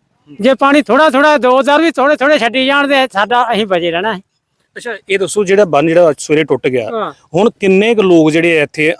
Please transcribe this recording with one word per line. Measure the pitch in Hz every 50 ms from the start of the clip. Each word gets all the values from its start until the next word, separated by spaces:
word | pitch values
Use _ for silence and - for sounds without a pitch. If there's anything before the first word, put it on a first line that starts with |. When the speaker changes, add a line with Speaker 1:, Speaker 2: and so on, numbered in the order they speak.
| _ _ _ _ _ 147 147 -
Speaker 1:
ਜੇ | 202 262 262
ਪਾਣੀ | - 285 277 285 302
ਥੋੜ੍ਹਾ | 240 - 220 269 311 311
ਥੋੜ੍ਹਾ, | 247 262 294 302 302
ਦੋ | 277 214 254 254 262
ਦਰ | 254 269 285 294
ਵੀ | 330 339
ਥੋੜ੍ਹੇ | - - 269 285 302
ਥੋੜ੍ਹੇ | - 262 294 302 262
ਛੱਡੀ | 220 233 214 262 262
ਜਾਣਦੇ, | 262 277 285 285 269 285 269 262 254 -
ਸਾਡਾ | 196 208 202 240 247 247 226
ਅਸੀਂ | 240 196 220
ਬਚੇ | 196 185 175 165 170
ਰਹਿਣਾ | 165 170 180 - 190
ਸੀ। | 185 - _ _ _ _ _ _ _ _ _ -
Speaker 2:
ਅੱਛਾ, | 190 - 240 220 190 _ -
ਇਹ | 185 196
ਦੱਸੋ, | 190 160 - 208 208
ਜਿਹੜਾ | 175 196 196 208
ਬੰਨ | 170 151 143 147
ਜਿਹੜਾ | 165 165 175 175 160
ਅੱਜ | 139 -
ਸਵੇਰੇ | - - 151 156 160
ਟੁੱਟ | 135 147 123 -
ਗਿਆ, | 143 127 123 110 110 233
Speaker 1:
ਹਾਂ। | 220 202 160 139 _ _ _ -
Speaker 2:
ਹੁਣ | 175 208 240 - -
ਕਿੰਨੇ | 202 190 190 190 208 226 240
ਕੁ | 208
ਲੋਕ | 202 185 175 165 156 156
ਜਿਹੜੇ | 151 165 165 175 165 156
ਆ | 147
ਇੱਥੇ | - - 156 151 160 - -